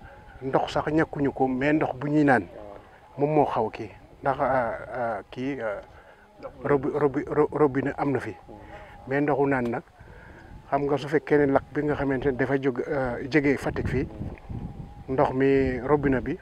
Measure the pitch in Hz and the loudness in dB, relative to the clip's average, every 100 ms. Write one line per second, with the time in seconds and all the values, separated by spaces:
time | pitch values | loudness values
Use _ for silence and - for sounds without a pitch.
0 | - - - - 135 139 - 151 147 156 | -20 -20 -20 -10 -2 0 0 -2 0 0
1 | 151 156 139 - 135 127 143 151 143 131 | 0 0 -2 0 0 0 2 2 0 -4
2 | 147 151 143 123 87 - 104 101 - - | 0 4 6 4 2 -12 -16 -18 -20 -20
3 | - - 147 151 139 - 110 - 107 - | -14 -4 2 4 4 2 -2 -4 -12 -14
4 | - - 139 135 135 131 117 113 120 120 | -20 -6 -2 0 2 2 0 -4 -8 -6
5 | 117 104 92 127 131 135 113 98 95 - | -4 -6 -8 -8 -6 -4 -6 -6 -10 -20
6 | - - - - - - 135 143 143 147 | -20 -20 -20 -18 -18 -8 0 2 2 0
7 | 143 135 - 151 151 147 147 131 139 - | 0 0 -2 0 2 4 2 2 -2 -2
8 | 143 127 107 95 - 101 104 - - - | -2 -2 -4 -12 -16 -20 -18 -18 -18 -16
9 | - 139 147 131 139 135 120 123 - - | -4 0 2 2 2 2 0 -4 -8 -20
10 | - - - - - - - 143 143 143 | -20 -20 -20 -20 -18 -16 -2 0 2 0
11 | 139 151 - 147 143 135 - 151 147 139 | 2 0 4 4 6 4 2 -4 -2 0
12 | 139 131 139 123 131 139 135 123 - 147 | 0 0 0 0 2 2 0 -2 -2 -2
13 | 131 120 135 151 143 127 156 139 117 127 | -2 -4 2 2 4 2 0 -4 -2 -2
14 | 160 - - - - - - - - - | -4 -6 -10 -10 -12 -10 -10 -12 -14 -14
15 | - 131 139 131 135 135 131 127 117 147 | -6 0 2 4 4 4 2 0 2 2
16 | 139 131 127 175 | 4 0 0 -8